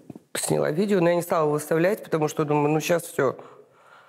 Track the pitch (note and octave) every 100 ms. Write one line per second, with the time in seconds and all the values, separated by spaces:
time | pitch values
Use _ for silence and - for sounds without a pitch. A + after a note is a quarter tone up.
0 | - - _ - - D3+ C#3+ D3+ G#3 G3+
1 | E3+ F3 E3+ F3 D3+ D3 D3 D#3+ F3 G#3+
2 | - D#3+ D3+ - D3+ D3 D3 D#3 D3+ E3+
3 | - - C3 - - - - _ - -